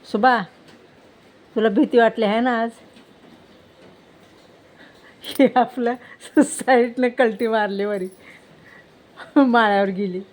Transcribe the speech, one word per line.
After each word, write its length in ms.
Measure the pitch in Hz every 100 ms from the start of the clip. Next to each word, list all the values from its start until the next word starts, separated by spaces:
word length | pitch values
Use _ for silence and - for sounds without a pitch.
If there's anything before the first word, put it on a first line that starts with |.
| -
सुबा, 300 | 220 254 240 180 _ - - _ _ _ _ _ _ _ 233
तुला 120 | 220
भीती 300 | 208 262 240
वाटली 260 | 226 226
आहे 160 | 214 220
ना 200 | 254 233
आज? 100 | 233 - - - _ _ - - _ - _ _ - _ _ _ _ _ _ _ _ _ - _ - _
हे 240 | - - 262 254
आपलं 380 | 233 - 233 247 - - - -
साईडनं 720 | 269 - - 254 240 240 247
कलटी 380 | 247 240 208 233
मारली 380 | 220 208 196
वरी, 240 | 208 208 185 - - - _ _ - - _ _ _ - - 294
माळ्यावर 520 | 269 233 214 202 196
गेली. 320 | 185 202 180 202